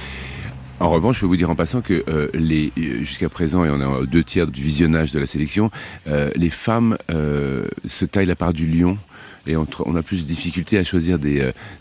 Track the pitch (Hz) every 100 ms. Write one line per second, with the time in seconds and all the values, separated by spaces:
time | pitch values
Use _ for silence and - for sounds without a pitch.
0 | - - - - - - - - 87 82
1 | 101 123 92 90 87 82 82 123 - 85
2 | - 80 73 80 80 78 76 - 78 60
3 | 73 - 80 - 82 90 82 71 67 65
4 | 67 82 78 92 80 64 71 73 85 80
5 | 78 76 69 73 73 104 107 - - -
6 | - 73 71 - 85 - - 113 117 -
7 | - 82 76 71 69 67 50 - - -
8 | 92 98 92 87 87 80 80 82 90 104
9 | - - - - - 80 76 - 73 82
10 | 76 95 76 82 87 180 165 104 90 92
11 | 82 87 71 71 65 - - -